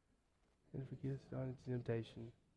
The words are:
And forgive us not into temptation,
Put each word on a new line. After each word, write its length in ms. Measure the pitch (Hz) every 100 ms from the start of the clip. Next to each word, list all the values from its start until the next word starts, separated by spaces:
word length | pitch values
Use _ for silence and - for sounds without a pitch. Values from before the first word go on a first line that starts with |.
| _ _ _ _ _ _ -
And 140 | - 135
forgive 240 | 127 135
us 140 | 135 -
not 120 | 127
into 280 | 131 127 -
temptation, 600 | 123 120 117 113 - 117 - _